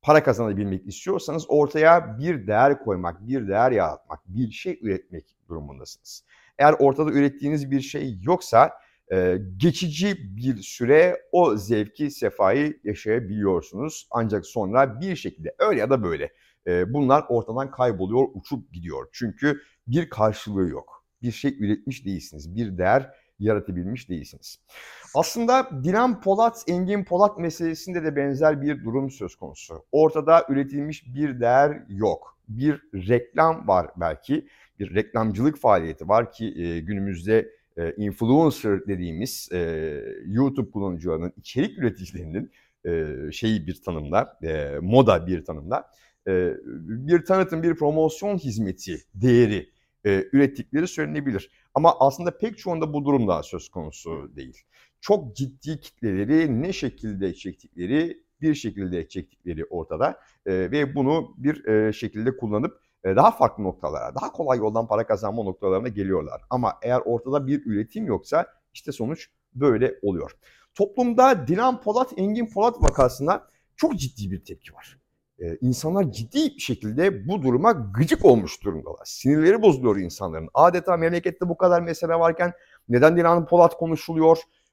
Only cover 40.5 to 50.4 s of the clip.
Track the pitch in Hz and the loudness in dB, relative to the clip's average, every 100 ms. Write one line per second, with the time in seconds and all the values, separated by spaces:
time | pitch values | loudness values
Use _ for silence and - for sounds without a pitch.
40.5 | 135 110 104 98 85 87 80 87 - - | -2 -6 -6 -6 -6 -4 -4 -6 -10 -8
41.5 | 123 202 - 120 - 92 95 80 87 - | -4 -4 -4 -4 -4 -12 -14 -10 -10 -10
42.5 | _ _ _ 87 82 76 67 76 - 113 | _ _ _ -6 -4 -4 -8 -10 -6 -2
43.5 | 107 80 - - 82 73 95 135 _ 80 | -2 -4 -10 -8 -8 -2 -2 -2 _ -6
44.5 | 78 71 73 90 123 113 90 85 87 - | -6 -6 -6 2 4 6 4 0 -6 -6
45.5 | 78 78 123 - _ _ _ 98 92 87 | -12 -6 -8 -8 _ _ _ -2 0 0
46.5 | - - 67 80 113 143 170 165 190 185 | -4 -10 -14 -10 -8 0 2 2 0 0
47.5 | 160 170 160 147 156 160 156 202 190 139 | -2 -2 0 0 2 0 -2 -6 -4 -4
48.5 | 107 101 92 - 80 - 95 123 120 117 | -4 -6 -6 -12 -12 -14 -2 4 6 6
49.5 | 101 - _ _ _ 104 95 95 135 | 2 -6 _ _ _ 0 0 2 2